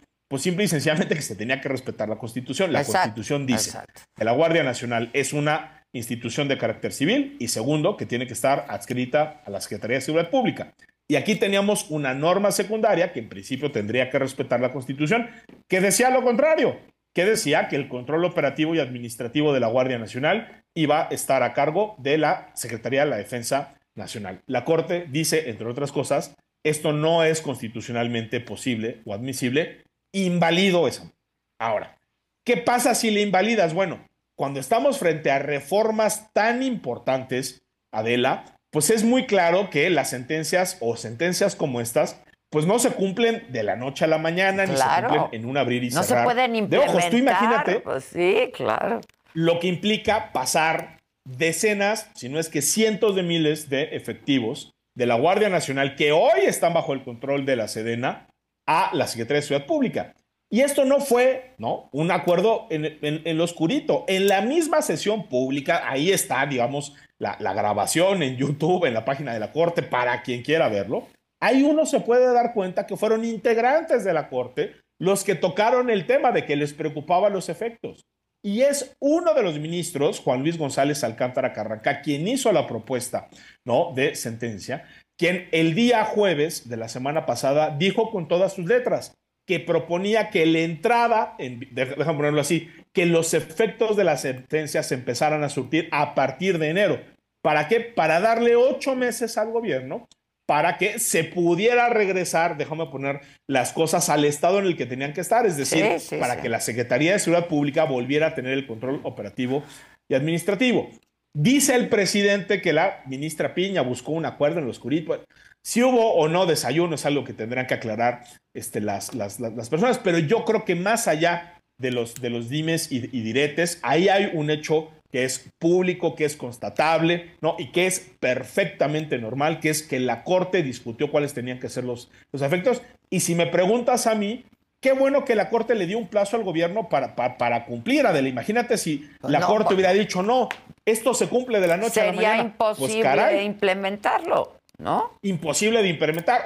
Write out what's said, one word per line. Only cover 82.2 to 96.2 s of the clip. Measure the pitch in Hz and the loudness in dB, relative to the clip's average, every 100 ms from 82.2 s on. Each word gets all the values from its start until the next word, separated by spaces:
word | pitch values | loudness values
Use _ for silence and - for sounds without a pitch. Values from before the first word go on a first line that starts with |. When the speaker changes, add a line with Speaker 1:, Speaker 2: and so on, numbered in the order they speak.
| 180 | -2
Speaker 1:
hizo | 269 233 | 0 2
la | 170 123 | 2 0
propuesta, | 113 104 127 - 104 - - - _ | -6 -4 -6 -4 -8 -10 -18 -20 _
¿no?, | - 123 170 | -2 0 0
de | 131 143 - | 0 -2 -2
sentencia, | 120 113 117 104 - 135 - - _ - | -8 -8 -8 -8 -10 -10 -12 -20 _ -2
quien | 175 185 - | 0 0 -2
el | 160 165 | 2 2
día | 160 240 233 | 4 4 4
jueves | 214 208 202 147 156 - 117 | 2 2 2 2 0 -4 -10
de | 117 | -8
la | 113 | -8
semana | 127 135 156 | -6 -4 -2
pasada | 151 120 135 143 151 | -2 -2 0 2 2
dijo | 143 190 196 226 | 0 0 2 -2
con | 202 156 | -2 -2
todas | 175 185 | 0 0
sus | 185 170 | -2 0
letras | 240 240 147 - - _ _ | 0 2 -2 -4 -18 _ _
que | - 170 | -2 -2
proponía | - 170 - 175 202 220 214 | 2 0 0 -2 2 0 2
que | 185 160 | 2 4
la | 160 | 4
entrada, | 165 160 226 240 233 220 - - | 2 0 2 4 4 2 0 -6
en, | 131 120 131 | -10 -10 -10
de-, | 120 127 | -4 -4
déjame | - 147 151 | -2 -2 0
ponerlo | 147 147 | 2 2
así, | 143 165 - - - | 2 0 -2 -16 -4
que | - 175 | 0 4
los | 165 165 | 4 2
efectos | 160 - - 226 - 220 208 | 0 -2 0 -2 2 0 2
de | |
la | 180 147 | 2 2
sentencia | 143 127 - 156 147 160 | -2 -6 -4 -4 -2 -4
se | 151 | -2
empezaran | 131 123 120 151 151 | -4 -4 0 0 0
a | 143 | -2
surtir | 139 117 160 160 | -4 -2 -2 0
a | 147 151 | -2 0
partir | - | 0